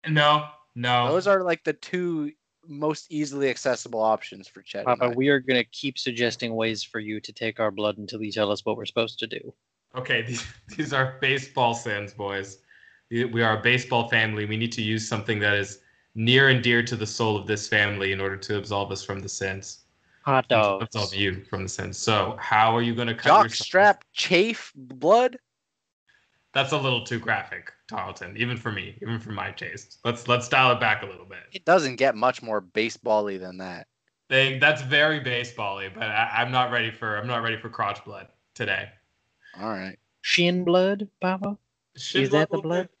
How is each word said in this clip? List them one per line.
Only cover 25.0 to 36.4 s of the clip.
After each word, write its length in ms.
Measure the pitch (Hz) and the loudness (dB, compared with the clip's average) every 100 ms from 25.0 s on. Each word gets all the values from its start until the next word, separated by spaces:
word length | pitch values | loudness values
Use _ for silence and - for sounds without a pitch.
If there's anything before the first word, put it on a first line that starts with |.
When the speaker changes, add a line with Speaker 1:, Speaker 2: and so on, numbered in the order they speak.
| 151 226 254 247 _ _ _ _ _ _ _ _ _ _ _ | 6 6 6 -2 _ _ _ _ _ _ _ _ _ _ _
Speaker 1:
That's 200 | 139 131 | -2 0
a 60 | 147 | 0
little 260 | 135 120 | 0 -2
too 140 | - 117 | -2 -6
graphic, 520 | 117 104 90 92 - _ - | -2 -2 -4 -14 -16 _ -12
Tarleton, 480 | - 95 92 92 104 | -10 -8 -10 -14 -6
even 180 | 120 117 | -4 -4
for 160 | 117 | -6
me, 240 | 101 92 - | -8 -10 -12
even 180 | 104 113 | -8 -8
for 100 | 110 | -8
my 200 | 101 95 | -8 -8
taste. 480 | - - 95 - - 117 | -10 -12 -14 -18 -6 -4
Let's, 200 | 117 - | -4 0
let's 220 | 123 117 | 0 2
dial 240 | 135 131 | 4 4
it 80 | 120 | 4
back 220 | 117 107 | 2 0
a 40 | 101 | -4
little 200 | 92 92 | -14 -18
bit. 140 | 92 - | -20 -16
Speaker 2:
It 140 | - - | -6 4
doesn't 300 | 180 139 123 | 4 4 2
get 180 | 131 | 2
much 280 | 110 123 127 | 4 0 0
more 200 | 117 107 | -4 -4
baseball-y 760 | 92 107 113 - 117 107 104 95 | -2 -2 -2 -2 2 2 2 -6
than 220 | 92 92 | -10 -12
that. 280 | 92 90 - _ _ _ _ | -12 -12 -16 _ _ _ _
Speaker 1:
They, 300 | 131 135 131 | 2 2 4
that's 220 | 147 147 | 2 2
very 400 | 131 143 151 151 | 0 2 4 2
baseball-y, 720 | 127 123 120 - 104 98 98 | -2 -4 -6 -6 -6 -6 -10
but 100 | 95 | -8
I, 260 | 110 107 101 | -2 0 0
I'm 120 | 110 | 0